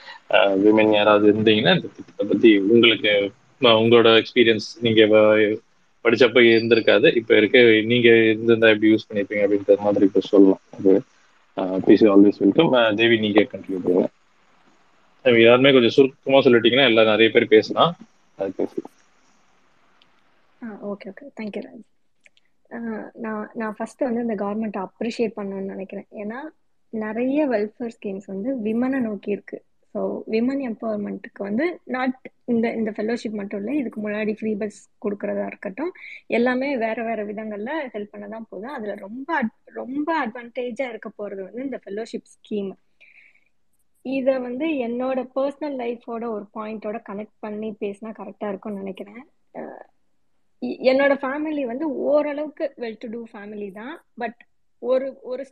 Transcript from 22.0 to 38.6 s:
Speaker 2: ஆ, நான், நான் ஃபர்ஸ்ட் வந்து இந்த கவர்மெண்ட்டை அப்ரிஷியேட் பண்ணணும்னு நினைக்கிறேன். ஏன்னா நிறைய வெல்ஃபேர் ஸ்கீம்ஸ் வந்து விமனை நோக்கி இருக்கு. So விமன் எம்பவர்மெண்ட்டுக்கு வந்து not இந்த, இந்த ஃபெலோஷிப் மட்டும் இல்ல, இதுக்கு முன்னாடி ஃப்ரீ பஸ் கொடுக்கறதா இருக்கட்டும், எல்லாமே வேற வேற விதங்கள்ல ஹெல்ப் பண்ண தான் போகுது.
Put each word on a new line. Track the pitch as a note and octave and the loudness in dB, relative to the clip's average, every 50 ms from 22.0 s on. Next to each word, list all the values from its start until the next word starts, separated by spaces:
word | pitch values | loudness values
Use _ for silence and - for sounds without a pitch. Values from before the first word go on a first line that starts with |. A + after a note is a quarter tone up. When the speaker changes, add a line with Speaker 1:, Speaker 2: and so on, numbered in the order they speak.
| _ _ _ _ _ _ _ _ _ _ _ _ _ - | _ _ _ _ _ _ _ _ _ _ _ _ _ -16
Speaker 2:
ஆ, | A#3+ A#3 A#3 A3+ A3 G#3 - - - | -14 -12 -10 -10 -10 -10 -12 -14 -14
நான், | A#3 A3 A3 G#3+ G#3+ G#3+ - - | -12 -10 -10 -8 -10 -10 -12 -10
நான் | A#3 A3 G#3+ G#3 | -10 -10 -10 -8
ஃபர்ஸ்ட் | - A3+ - - - | -10 -12 -12 -8 -6
வந்து | D4 B3 A3+ A#3+ | -6 -4 -4 -4
இந்த | A#3+ A3+ G#3+ | -4 -6 -6
கவர்மெண்ட்டை | F#3+ G3+ G3+ G#3 A3 A3+ G#3 G3 G3+ | -6 -6 -6 -6 -6 -8 -8 -8 -8
அப்ரிஷியேட் | F#3 - _ - A3 A#3+ - - A#3 A3 - | -10 -10 _ -10 -8 -8 -4 -4 -4 -4 -6
பண்ணணும்னு | G#3+ G3+ G3 G3 G3 G3 G3 G3 | -8 -10 -10 -10 -10 -10 -10 -10
நினைக்கிறேன். | G3 F#3+ - G3+ G3 - _ - | -12 -12 -12 -14 -16 -16 _ -16
ஏன்னா | - G3+ G#3 A#3 C4 D#4 D#4 _ _ _ _ _ _ _ - | -14 -12 -12 -12 -12 -14 -16 _ _ _ _ _ _ _ -12
நிறைய | A3+ A3 G#3+ G#3+ G#3+ A#3 B3+ C4 C#4 D4+ D#4 C4 | -10 -8 -8 -8 -6 -4 -4 -2 -2 -2 0 0
வெல்ஃபேர் | A#3 G#3 G#3+ G#3+ _ - A#3+ A3+ - _ | -2 -2 -4 -6 _ -12 -12 -12 -12 _
ஸ்கீம்ஸ் | - G3+ F#3+ G3 - | -12 -10 -10 -10 -12
வந்து | - G3 G3 G3 C4 C#4 | -12 -10 -8 -8 -8 -6
விமனை | A#3+ G#3 A3 A3 A#3+ B3+ C4 C4+ C4+ | -6 -4 -4 -2 -2 -2 -2 -2 -4
நோக்கி | A#3 A3 G#3 G3 - G3+ | -4 -6 -8 -8 -8 -8
இருக்கு. | G3+ G3 - - - - _ _ _ _ _ _ | -8 -8 -10 -14 -18 -18 _ _ _ _ _ _
So | - G3+ F#3+ G3 - - - - | -10 -8 -6 -6 -8 -8 -8 -4
விமன் | A3 A3+ A#3+ C4 C#4 C#4 | -4 -2 -2 -2 -4 -4
எம்பவர்மெண்ட்டுக்கு | C4 A#3 G#3 - A#3+ A3 G#3+ G#3 G3+ G3+ G3 G3 - - _ - | -6 -8 -10 -8 -8 -8 -6 -6 -8 -8 -10 -12 -14 -16 _ -12
வந்து | G3 G3 G#3 A#3+ E4 F4+ D#4+ - _ | -8 -6 -4 -2 -2 -4 -4 -8 _
not | - B3 B3+ C4 C4 - _ - - _ _ - | -10 -6 -4 -4 -4 -6 _ -12 -20 _ _ -6
இந்த, | - A#3 A3+ A3+ A3+ | -4 -2 0 0 -2
இந்த | - A3+ G#3+ A3 | -2 -4 -6 -6
ஃபெலோஷிப் | G#3+ A3+ G#3 A3 A#3+ - - A3 | -6 -6 -6 -6 -6 -6 -8 -8
மட்டும் | G#3+ G#3 G3 G#3 A3 G3 | -10 -10 -10 -10 -10 -10
இல்ல, | G3 A#3 C#4+ | -8 -6 -6
இதுக்கு | D#4 A#3+ - - A3 | -6 -6 -6 -8 -8
முன்னாடி | G#3 G#3+ G#3 G#3+ G#3+ G#3+ G#3 | -8 -6 -6 -4 -4 -4 -6
ஃப்ரீ | - A3 A3 G#3+ | -4 -4 -6 -4
பஸ் | G3 A3 G#3 - - _ _ _ _ - | -4 -6 -8 -10 -14 _ _ _ _ -8
கொடுக்கறதா | G#3 G3+ G3+ G#3+ G3+ G3+ G3+ G3+ | -8 -8 -6 -6 -6 -6 -6 -6
இருக்கட்டும், | G3+ - - - G3+ F#3+ - D#4 F#4 - - - - - - _ | -8 -10 -12 -12 -12 -10 -8 -10 -10 -10 -14 -20 -20 -20 -16 _
எல்லாமே | - A3 A#3 A#3+ B3+ B3 B3+ C4 C#4+ C#4 | -4 -2 0 0 0 0 -2 -4 -4 -4
வேற | A3 A3+ A3 A3 A#3+ | -4 -4 -4 -6 -6
வேற | A3+ A3+ A3+ G#3+ G#3 | -6 -6 -6 -6 -8
விதங்கள்ல | G#3 G3+ G#3+ A3 G#3+ G#3 G3+ G#3+ C4 D#4 D#4+ C#4 A#3+ | -10 -10 -12 -12 -10 -10 -10 -8 -8 -8 -8 -8 -10
ஹெல்ப் | - G#3 G#3 G#3 | -10 -12 -12 -12
பண்ண | - G#3 G#3 G3+ | -14 -18 -16 -16
தான் | A3 A#3 A3 - | -16 -16 -16 -14
போகுது. | - F#3 | -14 -14